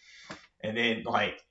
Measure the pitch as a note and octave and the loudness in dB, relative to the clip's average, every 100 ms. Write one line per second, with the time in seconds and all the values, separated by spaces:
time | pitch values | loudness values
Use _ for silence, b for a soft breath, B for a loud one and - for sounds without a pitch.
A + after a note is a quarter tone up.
0 | B B B B B _ A2 A2+ A#2 A2 | B B B B B _ -4 0 2 0
1 | A#2 G#2+ G#2 - - | 0 2 0 -2 -16